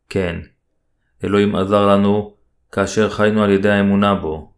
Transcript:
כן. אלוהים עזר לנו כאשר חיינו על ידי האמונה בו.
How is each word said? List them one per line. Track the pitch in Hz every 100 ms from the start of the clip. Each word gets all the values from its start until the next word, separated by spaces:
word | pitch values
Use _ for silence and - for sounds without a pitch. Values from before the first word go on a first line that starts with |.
| -
כן. | 98 90 85 82 _ _ _ _ _ _ _
אלוהים | 92 101 104
עזר | 95 95 104 101
לנו | 101 101 104 101 - _ _ _
כאשר | - 98 - 107
חיינו | - 107 107
על | 104
ידי | 98 101
האמונה | 101 101 98 101
בו. | 98 80 78 -